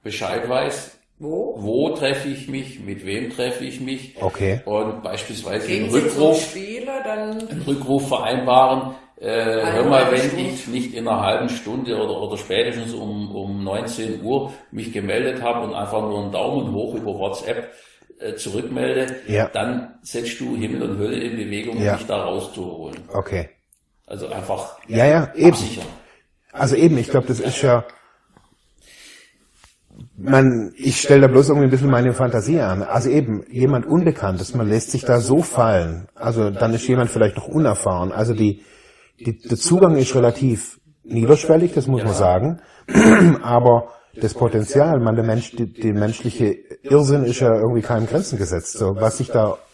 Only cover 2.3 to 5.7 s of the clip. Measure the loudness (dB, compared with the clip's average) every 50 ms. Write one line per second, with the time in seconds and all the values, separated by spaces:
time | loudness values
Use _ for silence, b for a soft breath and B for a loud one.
2.3 | -10 -10 -10 -10 -10 -10 -10 -12 -14 -14 -12 -12 -12 -10 -8 -8 -8 -6 -8 -8
3.3 | -6 -6 -6 -4 -4 -8 -10 -12 -10 -10 -10 -10 -10 -10 -12 -18 -12 -6 -4 -4
4.3 | -4 -2 -2 -2 -2 -4 -6 -4 -4 -4 -4 -4 -8 -10 -10 -10 -10 -10 -10 -12
5.3 | -12 -12 -8 -6 -6 -6 -4 -4